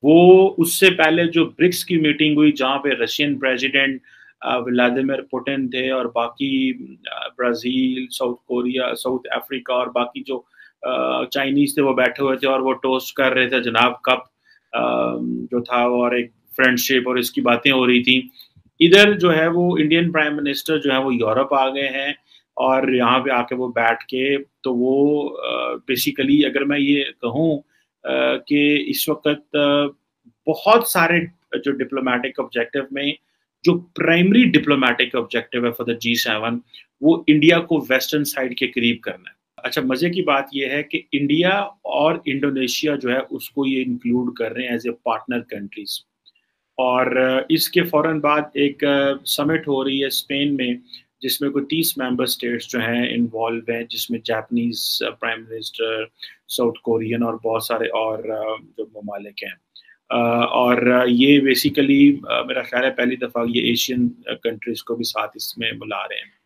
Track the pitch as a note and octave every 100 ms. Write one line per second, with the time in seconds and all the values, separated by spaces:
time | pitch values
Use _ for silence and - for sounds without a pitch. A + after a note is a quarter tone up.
0 | C#3 E3 F3+ F#3+ F#3+ - E3 - F#3+ F3+
1 | D#3+ E3 E3+ E3 D#3+ - F3 F3 - F3
2 | D#3 D3 D#3 D3+ D3+ C#3+ C3 C#3 C#3+ B2
3 | A#2 - D3 C#3 C3+ B2+ C3+ C#3 C3+ C3
4 | _ - - _ B2 B2 A#2+ B2 B2 B2
5 | C3+ C3+ C3+ B2+ B2 C#3 C3 B2+ C3 C3
6 | A#2+ A#2+ A#2 - C#3 C3+ C3 B2+ B2+ C3
7 | - - - - B2 A#2 A#2+ C3 C3 B2+
8 | B2+ - B2+ B2 _ B2 B2 B2+ B2 A#2+
9 | C3 B2+ B2 B2 - C3+ C3 B2+ B2 A#2+
10 | A#2+ C#3 C3 B2+ - _ - _ C3+ B2+
11 | C3 B2+ B2+ C#3 C3+ C#3 C#3+ D3 C#3 B2+
12 | B2+ B2 C#3 C3 C3+ C3+ C3 B2 C3+ C3
13 | B2+ - C3 B2+ B2 B2+ A#2+ A2+ B2 B2
14 | - B2+ - _ _ _ _ A#2 A#2+ B2
15 | A#2+ A#2+ A#2+ B2 A#2+ B2 A#2+ B2 A#2+ B2
16 | B2 B2 A#2+ _ _ - C3 B2 - C3
17 | B2 B2+ A#2+ - B2 A#2+ C#3+ C3+ B2 B2
18 | B2 B2+ B2+ _ - _ _ _ E3+ F#3+
19 | G#3 G3+ F3 D#3+ D#3+ E3+ F3 E3 D3+ E3
20 | E3+ E3 D3+ D3 C#3+ C#3 - D#3 C#3+ C3
21 | C3+ A#2+ A2 A2 C#3 C#3 C3 C#3 C#3 C3+
22 | C#3 D3 _ - _ - C3 C3 C3 B2+
23 | A#2 C3 C3 B2 A#2+ B2+ B2 A#2+ A2+ A2+
24 | - C3 C3+ C#3 C#3 _ C3 B2 B2+ C3+
25 | C#3+ D3 C#3+ - A#2+ A#2+ B2 B2 - B2+
26 | - C#3 C#3 D3 C#3 C#3 C#3 C#3+ C#3 C#3+
27 | C#3 - A#2+ B2 E3 D3 - _ _ _
28 | C3+ C3 C3 C3 - D3 D3 D3 - C#3+
29 | - D3 D3+ D3 _ D3 C#3+ C#3+ C#3+ C#3+
30 | _ _ _ _ - D#3 G3 A#3 A3+ F#3
31 | E3 E3+ E3+ _ _ C3+ C#3 C#3 B2 C3+
32 | C3 B2 C3 B2+ C3 B2 A#2 C#3 C3+ C#3
33 | C#3+ D#3 _ _ _ _ E3 F3 - -
34 | E3 E3+ F#3 A3 B3 D3+ C#3+ C#3 B2+ A#2+
35 | B2+ B2+ A#2 A#2 A#2 B2 A#2+ A#2 A#2+ A#2
36 | A#2 A#2 A#2+ G#2+ A2+ A#2+ - - _ _
37 | C#3+ E3 - D3+ D#3 E3+ E3 D#3+ B2 C3
38 | C3 D3+ C#3+ - C3 A#2+ B2+ B2 A#2 A#2
39 | - F#2 F#2 _ _ - B2+ C3+ C3 C3
40 | F3 F3 D3+ C#3 C3+ C#3 C3+ C#3 D3+ -
41 | - C#3+ C#3+ D3+ F3 G3 G3+ - D#3 C#3+
42 | D3+ D#3+ - C3+ C#3+ C3+ B2+ - D#3 C#3+
43 | B2+ B2+ C3+ C3 - - C3+ C3 B2+ A#2+
44 | A#2 B2 B2 A#2+ A2+ A2+ B2+ A#2 A#2+ A#2
45 | - A2 - A#2+ A#2 G#2+ G2+ - G2+ -
46 | _ _ _ _ _ _ _ - B2+ B2+
47 | B2+ B2+ C3 C3 C3+ D#3+ - F3+ F3 G3
48 | D#3 D#3+ D3 D3+ D3+ C#3+ C#3+ C#3 D3 C#3
49 | C#3 C#3 - - D3 D#3+ D#3 C3+ C3+ C3+
50 | C#3 - - C#3 C#3+ C#3 B2+ B2 _ -
51 | _ _ C3 A#2+ C#3 C#3 C#3 D#3+ D#3 -
52 | B2+ B2 B2+ - A#2+ A#2+ - B2 A2+ A#2+
53 | B2 A#2+ A#2 A2+ A#2 A#2 A2+ A#2 A#2 A2+
54 | - A#2 A2 A2 A2 A#2+ A#2 A2+ - -
55 | A2 - A#2 A2+ A2 A2+ A2 - A2+ A2+
56 | A2 _ - - _ - A#2+ A#3 - A2+
57 | A2 A#2 A#2+ A2+ A2+ A2+ G#2 A#2 A2 G#2+
58 | A2 G#2+ G#2+ A2 A2 A2 - - G#2+ G#2+
59 | G#2 G2+ G#2 G2+ G2 F#2 _ - _ _
60 | _ A#2+ A#2+ A#2 A#2+ - B2 A#2+ B2 B2
61 | B2 A#2+ C3+ C#3+ C3+ B2+ D3 D3+ C3+ C#3
62 | C#3+ C#3 - A#2 B2 B2+ A#2+ B2 C3 C3
63 | B2 B2 B2 A#2+ A#2+ A#2 A#2+ A#2+ - B2+
64 | A#2+ A#2+ - A2 A#2 A2+ B2 A2 - A#2+
65 | A2+ A2 G#2+ A2 - - A2+ A2+ A2 G2
66 | - G#2+ - _